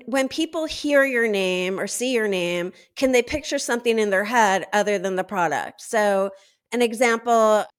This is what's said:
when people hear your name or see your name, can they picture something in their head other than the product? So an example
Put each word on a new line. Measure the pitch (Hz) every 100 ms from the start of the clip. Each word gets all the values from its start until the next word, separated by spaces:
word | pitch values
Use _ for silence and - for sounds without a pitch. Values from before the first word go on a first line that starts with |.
| -
when | 269 262
people | - 320 330 311
hear | - 294 285 269
your | 240 233
name | 202 185 185 185 190
or | 196
see | - 247
your | 240 214
name, | 185 175 175 175 - _ -
can | 262
they | 254
picture | 247 302 - 285
something | 285 240 240 226
in | 208
their | 196
head | 208 247 214 190 -
other | 208 202 202
than | 190 185
the |
product? | 185 202 170 131 76 -
So | - 220 208 196 196 196 _ _ _
an | 233
example | 240 226 240 226 233 233 220 214 -